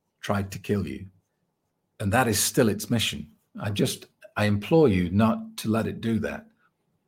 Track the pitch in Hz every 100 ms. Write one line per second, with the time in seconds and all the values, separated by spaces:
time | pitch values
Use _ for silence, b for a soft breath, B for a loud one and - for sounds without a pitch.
0 | _ _ - 104 98 92 - 101 80 65
1 | 95 _ _ _ _ _ _ _ _ -
2 | 101 120 117 101 - - 113 95 - 117
3 | - - - _ _ 220 107 104 127 -
4 | - _ - - 104 101 - 165 143 92
5 | 87 98 113 - - - 113 110 98 -
6 | 113 110 71 71 - _ _ _ _ _